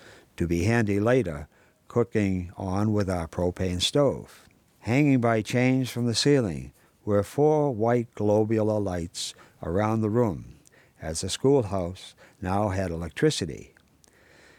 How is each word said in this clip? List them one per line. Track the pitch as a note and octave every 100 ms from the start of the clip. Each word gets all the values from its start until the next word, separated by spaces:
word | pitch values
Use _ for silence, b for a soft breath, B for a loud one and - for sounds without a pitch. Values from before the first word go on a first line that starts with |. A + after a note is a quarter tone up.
| B B B -
to | E2+
be | F2
handy | G2 A#2 G#2 G2+
later, | A2 C3 F2+ D2+ D#2 b b b _
cooking | B2 A2+ A2 G2 F#2 F2 -
on | G2 G2 A2
with | G#2 F#2+
our | F2+ D#2+
propane | - F2+ F2+ F#2 F2+
stove. | - C#3+ C#3 D2 - - - _ _ _
Hanging | G#2+ C3 D3 C3
by | A#2 A2+
chains | G2+ B2 B2+ C3 B2
from | A#2+ A#2+
the | G#2+
ceiling | C#3+ C#3+ G#2+ C#2 B1+ _ b b
were | G#2 G2+
four | G2 - D3+ D3+ D3
white | G#2+ A2+ B2 A#2 -
globular | G#2 G#2+ A2 A2 G#2+ G#2+
lights | G2 F2+ E2+ - - - B B
around | E2 F2+ G#2+ A2+
the | G#2+
room, | A2+ A#2 C#2 A#1 - _ b b b
as | D#2 D#2+
the | F#2+
schoolhouse | - C3 C#3+ G2+ G2 F2 F#2+ - - B B
now | F#2 G2 G#2+
had | F#2 F#2
electricity. | E2 E2+ - D#3 - E2+ G#1+ - _ _ _ _ b b b b